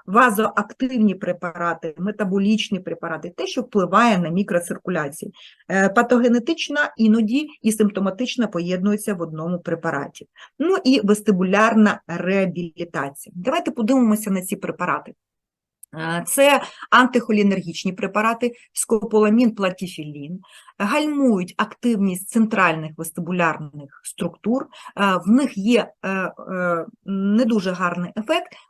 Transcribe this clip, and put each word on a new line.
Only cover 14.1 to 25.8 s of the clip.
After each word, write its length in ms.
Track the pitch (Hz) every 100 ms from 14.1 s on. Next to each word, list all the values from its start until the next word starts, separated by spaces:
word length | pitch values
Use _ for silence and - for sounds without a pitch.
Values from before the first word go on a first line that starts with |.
| 214 208
на 120 | 190
ці 140 | 180 190
препарати. 560 | 170 160 180 147 - - _ _ _ _ _ _ _
Е, 300 | 156 160 170 170
це 360 | - 277 277 - - -
антихолінергічні 1000 | 233 254 254 233 214 202 190 170 160 190
препарати, 600 | 185 196 208 220 233 240 240 _
скополамін, 840 | - - 220 208 214 214 220 247
платіфілін, 840 | 214 190 180 180 - 151 147 143 185 - - - _
гальмують 760 | 202 294 302 285 269 202 180 -
активність 720 | 214 - 240 220 196 180 -
центральних 640 | 233 220 214 180 160 156 156
вестибулярних 1040 | 160 - 170 180 165 156 151 147 139 -
структур, 580 | - - 175 - 202 254
е, 40 | - - - - 196 185 165
в 40 |
них 280 | 247 269 196
є, 340 | 196 240